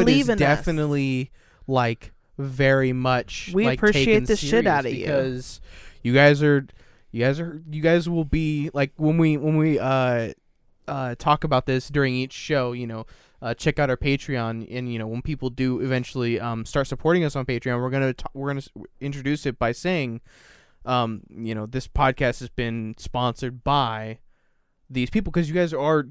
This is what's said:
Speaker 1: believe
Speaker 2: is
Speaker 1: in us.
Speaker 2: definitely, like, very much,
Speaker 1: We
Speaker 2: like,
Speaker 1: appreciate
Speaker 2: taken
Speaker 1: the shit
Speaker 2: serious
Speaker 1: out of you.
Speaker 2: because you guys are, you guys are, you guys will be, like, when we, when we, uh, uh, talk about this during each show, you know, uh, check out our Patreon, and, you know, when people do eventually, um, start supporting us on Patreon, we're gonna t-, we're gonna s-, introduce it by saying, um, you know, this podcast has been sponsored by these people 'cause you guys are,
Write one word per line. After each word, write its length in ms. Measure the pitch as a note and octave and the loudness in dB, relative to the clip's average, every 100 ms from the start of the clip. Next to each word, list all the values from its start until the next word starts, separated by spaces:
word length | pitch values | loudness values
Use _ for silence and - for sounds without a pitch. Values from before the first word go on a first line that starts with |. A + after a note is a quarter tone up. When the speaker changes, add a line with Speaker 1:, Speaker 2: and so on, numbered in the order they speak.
| A#3 | 6
Speaker 1:
believe 160 | C4+ | 4
Speaker 2:
is 60 | B3+ | 4
Speaker 1:
in 40 | |
us. 40 | G#3+ | 4
Speaker 2:
definitely, 920 | C#3+ D3+ - D#3 D3+ C#3+ C3+ C3 B2+ - _ _ - | 4 2 0 0 0 0 0 -2 -4 -10 _ _ -2
like, 440 | C3 A#2+ A2+ - - _ - | 0 0 -2 -10 -20 _ -10
very 540 | C#3 B2+ C3+ C3+ C3 | -6 2 4 4 2
much, 580 | B2+ B2+ B2+ A#2 - - | 0 0 0 -2 -10 -4
Speaker 1:
We 120 | F3+ A#3 | 0 2
Speaker 2:
like, 120 | C3 | 4
Speaker 1:
appreciate 260 | G#3+ F3 C3+ | 4 4 6
Speaker 2:
taken 180 | - | 4
Speaker 1:
the 120 | B2+ G#3 | 4 0
shit 140 | D3 | 2
Speaker 2:
serious 160 | A3 A#3 | 2 4
Speaker 1:
out 200 | D3+ B2+ | 2 0
of 60 | |
you. 140 | C3 - | -4 -2
Speaker 2:
because 540 | C#3 C3 B2+ B2+ - - - - - | 0 0 -4 -10 -14 -18 -20 -20 -8
you 120 | A#2+ | 2
guys 280 | C3 C#3+ C#3+ | 8 8 8
are, 240 | D3+ C#3+ C3+ - - - - | 6 4 0 -10 -20 -20 -10
you 80 | A2+ | -2
guys 160 | B2 C#3 | 0 0
are, 240 | E3+ D#3+ D#3+ | -6 -10 -12
you 100 | D3+ | -2
guys 280 | D#3+ F3 E3 | 4 4 4
will 160 | E3+ | 0
be, 460 | D3+ D#3 D#3+ D3+ D3+ | 0 0 2 0 -2
like, 180 | C#3+ C#3 - | -2 -2 0
when 220 | D3+ E3 | 2 6
we, 180 | D#3+ D3+ | 4 4
when 200 | D3+ D#3 | 2 4
we, 220 | D#3 D3 | 4 2
uh, 540 | C3 C3 B2+ A#2+ A2+ - _ _ _ _ - | 2 2 2 0 -2 -8 _ _ _ _ -10
uh, 260 | C#3+ B2+ A#2+ | -6 -6 -4
talk 280 | - D3 | 0 2
about 220 | D#3+ C3 B2+ | 2 0 2
this 220 | C3 - | -2 -2
during 240 | C#3+ C3+ | 0 0
each 180 | B2+ C3 | 0 -4
show, 400 | - - D3 B2 | -8 -2 -2 -2
you 140 | B2 A#2+ | -4 -8
know, 180 | A2+ A2+ - _ _ | -10 -12 -20 _ _
uh, 140 | B2 | -8
check 240 | A#2 D#3 D3 | -4 -2 0
out 100 | C#3+ | 0
our 60 | B2+ | 0
Patreon, 680 | D3 C#3 - C3 A2+ A2+ A2 | 0 0 -2 -4 -4 -6 -8
and, 160 | B2 B2 | -8 -6
you 60 | A#2 | -6
know, 80 | A2 | -6
when 160 | A#2 | -6
people 260 | A#2+ D3 C3 | -6 -6 -6
do 300 | B2+ C3 B2+ | -2 -2 -2
eventually, 600 | C3+ B2+ B2 C3 A#2+ A#2 | -2 -2 -4 -4 -2 -2
um, 240 | A#2+ A2+ | -4 -6
start 220 | A#2 D3 C3+ | -4 -2 -2
supporting 340 | C3+ D#3 F3 | -2 0 2
us 140 | D#3 C#3 | 0 -2
on 80 | B2+ | -4
Patreon, 340 | A#2+ C3 A#2+ | -4 -2 -2
we're 100 | B2+ | -2
gonna 220 | C#3 C3+ | 0 -2
t-, 100 | B2 - | -2 -8
we're 140 | C3+ C#3 | -8 -6
gonna 100 | C#3 | -6
s-, 100 | C3+ - - _ | -8 -16 -20 _
introduce 460 | C#3 C#3+ C3 D3 C#3+ | -8 -6 -4 -2 -4
it 120 | A#2+ | -2
by 100 | A#2 | -2
saying, 500 | A#2+ F3 F#3 C3 A#2 - - - - _ _ | 0 -2 -2 -2 -8 -14 -20 -20 -20 _ _
um, 360 | - B2+ A#2 A2 - | -2 0 0 -4 -12
you 260 | - A2+ | -10 -8
know, 120 | A2 G#2+ | -6 -6
this 200 | B2+ - | -6 -6
podcast 540 | - C3+ B2+ C3 - | 0 0 2 -2 -2
has 80 | B2 | -8
been 460 | - A#2 A2+ A2 A2+ | -6 -4 -4 -8 -10
sponsored 640 | - B2+ B2 A#2 B2+ B2 | -8 -2 -2 -2 -8 -6
by 560 | C#3 C#3+ B2+ A2 A2 A2+ - _ _ _ _ _ - | 0 0 0 -4 -10 -14 -20 _ _ _ _ _ -8
these 200 | C3 B2 | -4 -2
people 200 | G#3+ G3 | 0 0
'cause 180 | F3 D#3 | -2 0
you 60 | |
guys 180 | E3+ F3 | 0 -2
are, 320 | D3+ D3 D#3 B2+ | 0 0 0 0